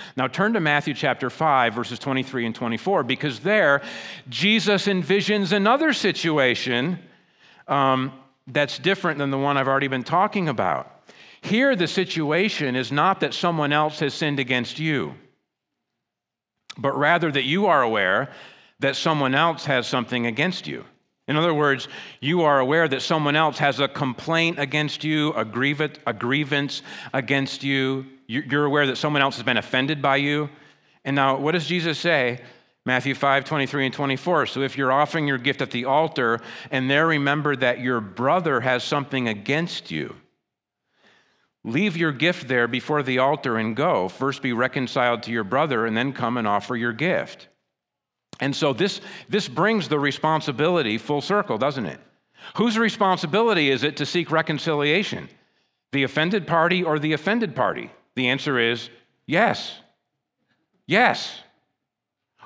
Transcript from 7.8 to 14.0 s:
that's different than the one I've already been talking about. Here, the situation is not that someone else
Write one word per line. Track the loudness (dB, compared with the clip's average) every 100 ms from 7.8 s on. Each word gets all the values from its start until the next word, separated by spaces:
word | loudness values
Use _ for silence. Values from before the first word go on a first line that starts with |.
| 2 2 -2 -10 -20 _ -4
that's | -2 -2 0
different | 0 0 0 0
than | -2
the | 0
one | 2 2
I've | 2
already | 2 0
been | -2
talking | 0 0 2 0 -2
about. | 0 0 -2 -6 -18 -20 -20 -20 -14
Here, | -2 2 2
the | 2 0
situation | -2 -2 -2 0 2 0 0 -2 -2
is | -2
not | 2 2 2
that | -2
someone | 0 -2 0 2
else | 2 2 0